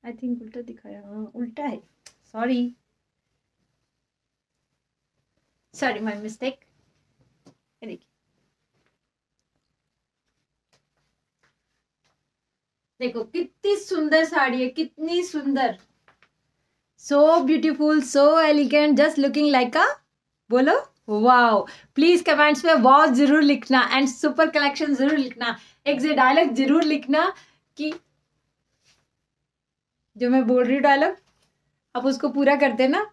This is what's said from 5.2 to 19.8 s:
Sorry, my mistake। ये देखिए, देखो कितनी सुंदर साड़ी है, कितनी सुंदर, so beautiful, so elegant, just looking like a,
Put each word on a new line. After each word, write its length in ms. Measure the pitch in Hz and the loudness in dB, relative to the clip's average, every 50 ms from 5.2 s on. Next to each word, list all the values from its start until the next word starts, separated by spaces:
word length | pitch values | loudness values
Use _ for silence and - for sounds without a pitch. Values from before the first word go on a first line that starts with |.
| _ _ _ _ _ _ _ _ _ _ _ | _ _ _ _ _ _ _ _ _ _ _
Sorry, 260 | - - 254 220 208 | -8 -6 -6 -6 -6
my 140 | 214 220 208 208 | -8 -10 -10 -10
mistake। 400 | 208 214 220 _ 247 262 262 _ _ _ _ _ _ _ _ _ _ _ _ _ _ _ _ _ _ - _ _ _ _ _ _ | -14 -16 -14 _ -10 -10 -10 _ _ _ _ _ _ _ _ _ _ _ _ _ _ _ _ _ _ -20 _ _ _ _ _ _
ये 60 | - 220 | -20 -18
देखिए, 200 | - - _ _ _ _ _ _ _ _ _ _ _ _ _ _ _ _ _ _ _ _ _ _ _ _ _ _ _ _ _ _ _ _ _ _ _ _ _ _ _ _ _ _ _ _ _ _ _ _ _ _ _ _ _ _ _ _ _ _ _ _ _ _ _ _ _ _ _ _ _ _ _ _ _ _ _ _ _ _ _ _ _ _ _ _ _ _ _ _ _ _ _ _ _ _ _ _ _ _ _ _ | -18 -20 _ _ _ _ _ _ _ _ _ _ _ _ _ _ _ _ _ _ _ _ _ _ _ _ _ _ _ _ _ _ _ _ _ _ _ _ _ _ _ _ _ _ _ _ _ _ _ _ _ _ _ _ _ _ _ _ _ _ _ _ _ _ _ _ _ _ _ _ _ _ _ _ _ _ _ _ _ _ _ _ _ _ _ _ _ _ _ _ _ _ _ _ _ _ _ _ _ _ _ _
देखो 240 | 254 240 - 233 208 | -8 -8 -6 -8 -12
कितनी 500 | - _ 339 339 - _ _ _ 403 403 403 | -8 _ -8 -8 -8 _ _ _ -2 -2 -2
सुंदर 480 | - - 381 320 311 302 302 320 320 | -4 -6 -6 -4 -2 0 0 0 0
साड़ी 360 | 320 339 311 269 254 240 254 | 0 -2 -2 -2 -2 -2 -4
है, 60 | 254 254 | -4 -6
कितनी 520 | - - 320 - _ - 311 330 349 349 349 | -4 -8 -8 -8 _ -10 -8 -6 -4 -4 -6
सुंदर, 540 | 349 - 302 269 277 277 269 262 233 214 - _ _ _ _ _ _ _ _ _ _ _ _ _ _ _ _ _ _ _ _ _ _ _ _ - | -6 -8 -8 -6 -4 -4 -2 -2 -4 -4 -8 _ _ _ _ _ _ _ _ _ _ _ _ _ _ _ _ _ _ _ _ _ _ _ _ -8
so 200 | - 285 285 294 311 330 339 269 | -2 2 4 4 6 4 4 2
beautiful, 560 | 262 311 311 320 320 294 - 302 302 311 311 262 - | 0 -2 0 0 -2 -2 0 0 0 0 0 -2 -2
so 200 | - 277 277 294 311 330 320 | 0 4 4 4 4 4 2
elegant, 540 | 302 302 294 294 240 285 294 302 302 294 247 | 2 2 2 0 0 0 0 2 2 2 2
just 200 | 294 311 302 285 | 2 0 2 0
looking 320 | 277 277 - 294 294 294 277 | -2 -2 0 0 0 2 2
like 220 | 254 247 240 - | 0 0 0 0
a, 100 | 311 | 0